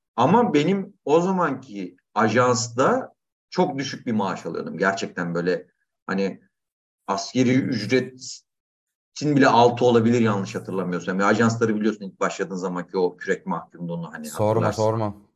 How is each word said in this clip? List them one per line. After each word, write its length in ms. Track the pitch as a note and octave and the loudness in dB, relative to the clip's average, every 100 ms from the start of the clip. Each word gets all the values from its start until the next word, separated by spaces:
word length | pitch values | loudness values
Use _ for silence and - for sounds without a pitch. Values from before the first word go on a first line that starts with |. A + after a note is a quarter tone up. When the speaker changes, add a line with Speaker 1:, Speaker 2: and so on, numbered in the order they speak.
| _ - | _ 0
Speaker 1:
ama 380 | E3 A3 A3+ | 4 4 4
benim 400 | D3 D#3 G3 F#3+ - C#3 | 2 2 0 -4 -8 0
o 160 | D#3+ | 2
zamanki 760 | F#3 F#3 D#3+ B2+ - G2+ F2+ - _ G#2 | 2 0 -2 -4 -10 -12 -12 -14 _ -2
ajansta 1000 | A2+ A#2+ B2 A#2 - A#2 D#3 B3+ - _ _ _ _ | 2 4 2 2 -2 0 2 0 -4 _ _ _ _
çok 280 | - D#3+ C3+ | -2 0 -2
düşük 300 | C3+ - B2 | -8 -8 -4
bir 40 | |
maaş 340 | G#2+ F#2+ E2+ E2+ | -2 -2 -4 -8
alıyordum. 320 | E2 D#2 E2 | -8 -8 -2
Gerçekten 580 | F#2+ F#2+ - - E2+ E2+ | -2 0 -6 -6 -6 -2
böyle 320 | F2 F2 - _ _ _ - | -2 -2 -6 _ _ _ -6
hani 340 | G2 F#2+ - _ _ _ _ _ _ - | -4 -4 -6 _ _ _ _ _ _ -8
askeri 460 | G2 - B2+ B2+ C3 | -6 -4 0 2 2
ücretin 1800 | D3 A#2 G2+ B2+ B2+ - - - _ _ _ _ _ _ _ - D3 C#3 | 0 -4 0 0 -2 -8 -18 -18 _ _ _ _ _ _ _ -6 0 4
bile 120 | C3+ | 6
altı 380 | A#2 A#2+ A#2 B2 | 6 6 6 4
olabilir 340 | A#2 A2+ A#2+ | 6 4 4
yanlış 340 | A2 G2+ F#2+ G2 | 2 0 -4 -8
hatırlamıyorsam. 640 | - F#2 F2+ F2+ G2 F#2+ | -6 -6 -4 -4 -4 0
Ya 60 | G2+ | 2
ajansları 500 | A2 A#2 A#2 A2+ G#2+ | 4 2 2 0 0
biliyorsun 300 | G#2+ - F#2+ | -2 -2 -8
ilk 140 | - | -6
başladığın 360 | F2+ - F2+ F#2 | -4 -4 -6 -6
zamanki 420 | F#2 F2 E2+ F#2+ | -6 -6 -6 -2
o 200 | F2+ - | -2 -2
kürek 280 | - - F#2+ | -4 -4 -4
mahkumluğunu 680 | E2 - - E2+ E2+ D#2+ | -6 -8 -12 -10 -8 -10
hani 120 | - - | -12 -10
Speaker 2:
Sorma, 260 | - G#2+ | -2 0
Speaker 1:
hatırlarsın. 300 | A2 A2 G#2 | 2 0 0
Speaker 2:
sorma. 340 | G#2+ A2+ G#2+ G2+ _ | 0 0 -4 -6 _